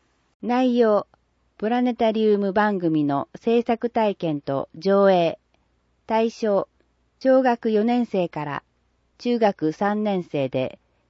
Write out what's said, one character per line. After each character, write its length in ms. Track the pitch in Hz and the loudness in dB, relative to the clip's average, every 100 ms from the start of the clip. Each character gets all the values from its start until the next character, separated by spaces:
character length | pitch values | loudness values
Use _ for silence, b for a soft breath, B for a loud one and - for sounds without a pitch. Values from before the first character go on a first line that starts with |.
| _ _ _ - | _ _ _ -12
内 340 | 202 247 262 240 | -4 0 0 2
容、 300 | 226 208 - _ _ _ _ - | 2 2 -2 _ _ _ _ -8
プ 120 | 208 | -4
ラ 120 | 247 | -2
ネ 140 | 247 | -2
タ 160 | 233 226 | 0 0
リ 180 | 220 214 | 2 2
ウ 120 | 202 | 2
ム 120 | 202 | 0
番 280 | 190 208 196 | 0 0 0
組 240 | 170 156 | -2 0
の 240 | 147 139 - - | 0 -2 -4 -8
制 260 | - 233 | -2 0
作 260 | 233 226 240 | 0 -4 -2
体 280 | 233 214 196 | -2 -2 -2
験 240 | 165 147 | -4 -6
と 280 | - 135 - | -4 -6 -6
上 380 | 165 185 196 196 | -6 0 4 4
映。 260 | 180 165 - _ _ _ _ _ _ - | 4 2 -4 _ _ _ _ _ _ -6
対 220 | 226 226 | -2 -2
象、 380 | - 220 196 - _ _ _ _ _ | -2 -2 -2 -2 _ _ _ _ _
小 200 | 262 262 | 2 2
学 280 | 254 240 226 | 2 0 0
四 140 | 214 | 0
年 220 | 226 247 233 | 0 0 -2
生 220 | 196 175 | -2 -4
か 160 | 156 | -4
ら 200 | 147 139 _ _ _ _ _ _ | -8 -10 _ _ _ _ _ _
中 200 | 240 240 | -4 2
学 320 | 214 190 156 | 2 2 -4
三 320 | 147 202 208 | -2 -2 -2
年 220 | 214 190 | -2 -2
生 240 | 170 151 135 | -4 -4 -2
で、 320 | 131 131 - _ _ _ | -2 -4 -8 _ _ _